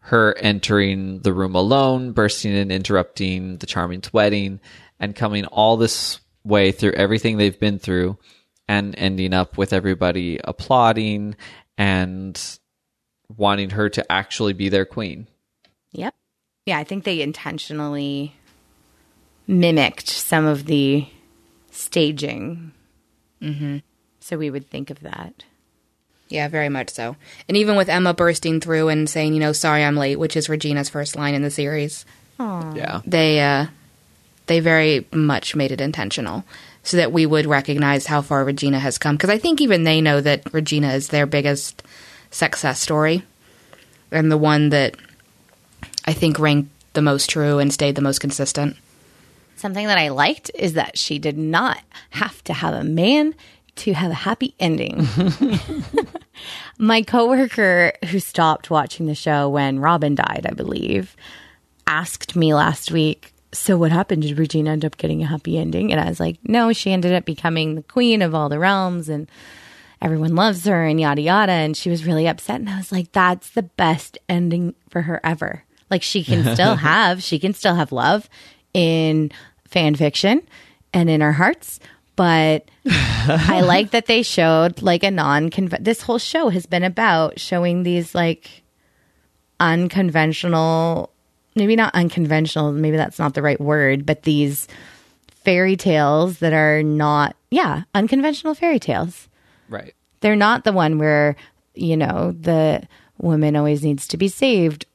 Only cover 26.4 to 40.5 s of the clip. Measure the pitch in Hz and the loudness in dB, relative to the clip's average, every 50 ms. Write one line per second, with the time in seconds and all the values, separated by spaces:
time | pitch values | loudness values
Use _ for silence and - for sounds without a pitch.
26.4 | 147 147 156 156 151 143 143 131 123 - - - 117 117 131 _ _ - - - | -4 -4 -2 -2 -2 -2 -4 -6 -8 -8 -10 -10 -10 -10 -10 _ _ -20 -20 -20
27.4 | - - 202 208 208 208 208 202 185 190 175 180 180 180 175 - 175 170 165 - | -8 -2 0 2 2 2 2 2 2 2 0 2 2 0 2 2 2 0 0 0
28.4 | - 165 160 160 160 165 160 160 160 160 156 156 156 156 - 160 156 151 156 156 | -2 -2 -2 -2 -2 0 0 2 2 2 2 0 0 -2 -2 -2 -2 0 0 0
29.4 | 156 151 151 - - 160 151 151 147 147 147 147 139 139 139 147 160 156 - 160 | 0 0 0 0 0 0 2 2 2 2 2 0 0 0 -2 -2 -2 -2 -2 -4
30.4 | 151 - 156 151 156 151 147 143 139 143 - 147 143 147 - 156 147 143 143 139 | -2 -2 -4 -4 -2 -2 -2 -2 -4 -4 -6 -8 -8 -6 -6 -4 -2 -2 -2 0
31.4 | 143 143 143 - 143 143 156 156 147 151 - - - _ - _ _ _ _ - | -2 -2 -2 -4 -4 -4 -2 -4 -4 -6 -8 -12 -18 _ -20 _ _ _ _ -8
32.4 | 254 214 190 175 160 160 156 151 - - - - - - 180 165 160 156 156 151 | -8 -6 -6 -6 -8 -8 -8 -8 -8 -6 -8 -8 -6 -4 -2 0 0 2 2 2
33.4 | 143 143 143 139 147 147 - _ _ _ _ _ _ _ _ _ _ _ _ _ | 2 2 0 0 -2 -4 -8 _ _ _ _ _ _ _ _ _ _ _ _ _
34.4 | _ - 170 165 160 165 160 160 156 156 151 131 - _ - 160 156 147 139 104 | _ 0 0 2 2 4 2 4 4 4 2 0 -2 _ 0 0 2 2 2 0
35.4 | - - - 151 139 131 131 123 139 147 151 - 110 98 - - 123 87 87 - | -4 -4 -4 -2 -2 -2 -2 -4 -4 -6 -4 -6 -6 -6 -6 -6 -6 -6 -8 -8
36.4 | - _ - - - - - _ _ - - 175 170 117 143 170 160 151 156 156 | -10 _ -20 -20 -20 -20 -20 _ _ -2 2 2 2 2 4 2 4 4 4 2
37.4 | 147 151 151 139 139 151 143 147 147 143 143 139 139 - 151 147 143 143 151 139 | 2 2 0 0 0 0 -2 0 2 2 2 0 0 0 -2 -2 0 0 0 0
38.4 | 135 139 143 139 147 139 139 131 135 135 123 - - 151 147 147 180 185 208 220 | 0 0 -2 -2 0 0 0 0 -2 -2 -4 -2 0 0 0 2 2 0 0 0
39.4 | - 349 320 285 302 247 202 170 165 165 160 160 160 151 147 143 139 147 139 135 | 0 0 0 2 4 2 4 4 4 2 2 4 4 4 2 2 2 2 0 0
40.4 | - - | -2 -4